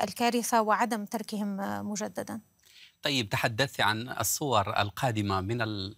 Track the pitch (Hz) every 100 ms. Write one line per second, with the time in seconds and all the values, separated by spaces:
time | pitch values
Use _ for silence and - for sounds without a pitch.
0 | 202 - 240 240 - 233 214 196 226 220
1 | 202 226 214 208 208 196 202 202 202 208
2 | 214 - - - - _ _ - - _
3 | 151 135 107 123 135 110 139 - 104 110
4 | 123 - 107 - 147 110 98 107 101 -
5 | 131 107 101 95 95 117 110 104 95